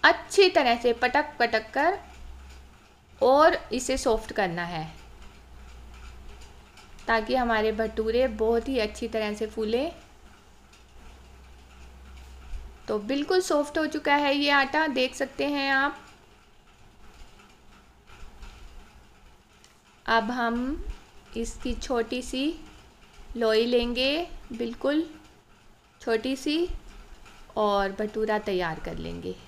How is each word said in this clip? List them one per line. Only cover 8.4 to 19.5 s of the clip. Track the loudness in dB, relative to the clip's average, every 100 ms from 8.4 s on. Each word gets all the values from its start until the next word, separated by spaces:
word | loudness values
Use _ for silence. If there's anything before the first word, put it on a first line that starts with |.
| 2 2 0
ही | -2
अच्छी | -2 -4 -4
तरह | -2 -2
से | -4 -6
फूले। | -4 0 0 0 -6 -20 -20 -20 -20 -20 -20 -20 -20 -20 -20 -20 -20 -20 -20 -20 -20 -20 -20 -20 -20 -20 -20 -18 -18 -10 -10 -10 -14 -4
तो | -4
बिल्कुल | 0 -2 2 2
सॉफ्ट | 4 2 2 0
हो | -2
चुका | -2 2 4
है | 4 2
ये | 4
आटा, | 4 2 0 0
देख | 2 0
सकते | -2 -6 -2 -2
हैं | 0 2
आप। | 2 2 -2 -18 -20 -20 -20 -20 -20 -20 -20 -20 -20 -20 -20 -20 -20 -20 -20 -20 -20 -20 -20 -20 -16 -16 -14 -18 -16 -18 -18 -20 -20 -20 -20 -20 -20 _